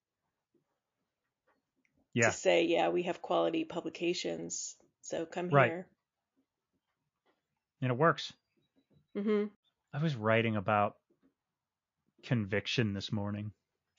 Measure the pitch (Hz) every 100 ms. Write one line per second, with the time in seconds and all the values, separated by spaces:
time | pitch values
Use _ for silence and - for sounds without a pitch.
0 | _ _ _ _ _ _ _ _ _ _
1 | _ _ _ _ _ _ _ _ _ _
2 | _ 120 113 - 190 170 170 170 165 175
3 | 175 170 - 175 165 165 160 175 165 -
4 | 170 180 175 165 170 - - - _ _
5 | - 165 165 185 175 143 123 175 - _
6 | _ _ _ _ _ _ _ _ _ _
7 | _ _ _ _ _ _ _ - 127 120
8 | 165 156 - - _ _ _ _ _ _
9 | _ 202 208 208 208 _ _ _ _ 139
10 | 165 123 107 113 113 107 98 104 104 -
11 | _ _ _ _ _ _ _ _ _ _
12 | _ _ - 123 98 101 - - 110 98
13 | - 107 101 104 107 - _ _ _